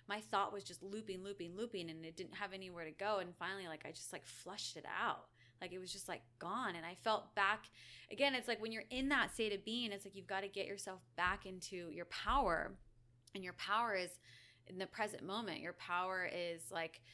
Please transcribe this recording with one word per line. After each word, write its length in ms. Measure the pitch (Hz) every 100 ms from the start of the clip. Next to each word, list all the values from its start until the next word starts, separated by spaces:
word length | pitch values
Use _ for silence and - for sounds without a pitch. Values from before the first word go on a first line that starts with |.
| -
my 120 | 208
thought 320 | 214 202 202
was 140 | 202 190
just 180 | 175
looping, 400 | 190 208 220 185
looping, 320 | 190 196 170 185
looping, 340 | 233 196 165
and 160 | 160 160
it 120 | 165
didn't 180 | 185 185
have 160 | 202
anywhere 320 | 190 190 175
to 80 | 160
go. 280 | 156 196 208
And 140 | 180 175
finally, 300 | 180 196 180
like, 180 | 156 -
I 60 |
just, 200 | 160 -
like, 140 | 151 -
flushed 500 | - 180 202 - 156
it 100 | -
out. 440 | - 220 - - _ - -
Like, 140 | 180
it 60 | 180
was 120 | 185
just, 160 | 190 -
like, 140 | 160 - -
gone. 360 | 170 220 233 170
And 100 | 165
I 80 | 185
felt 300 | 226 214 -
back, 320 | - 196 220 - - - - -
again, 240 | 214 277 262
it's 120 | 233
like 140 | 220
when 100 | 220
you're 120 | 220 -
in 180 | 254 269
that 240 | 277 202
state 200 | - 220
of 120 | 196 202
being, 260 | 240 233
it's 140 | 202 196
like 100 | 190
you've 120 | 180
gotta 200 | 196 196
get 200 | 196 -
yourself 340 | 196 196 185 - -
back 320 | 180 196 190
into 420 | 185 - 185 175
your 160 | 170 175
power. 720 | - 208 262 220 165 185 190 - - - - -
And 100 | 196
your 100 | 185
power 420 | 175 190 208 233 190
is 240 | 180 - - - - - -
in 100 | 185
the 80 | 190
present 380 | - 214 202
moment. 360 | 165 208 220 -
Your 140 | 175
power 560 | - - 175 185 185 180
is, 400 | 175 175 170 -
like, 300 | 170 165 - -